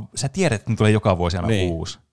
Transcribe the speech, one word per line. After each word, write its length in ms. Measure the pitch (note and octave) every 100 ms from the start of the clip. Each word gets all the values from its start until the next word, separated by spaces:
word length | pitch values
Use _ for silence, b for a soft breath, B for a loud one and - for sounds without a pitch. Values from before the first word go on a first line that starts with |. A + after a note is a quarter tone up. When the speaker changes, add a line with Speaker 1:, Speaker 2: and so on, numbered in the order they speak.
| F#2
Speaker 1:
sä 140 | - C#3
tiedät, 320 | F#3+ F3 A2
että 100 | -
ne 60 | A2+
tulee 140 | G#2+
joka 260 | G#2+ G#2+ F2+
vuosi 180 | F2 F2+
aina 120 | F2+
Speaker 2:
Niin. 220 | G#2+ F2+
Speaker 1:
uusi. 260 | E2 E2 - _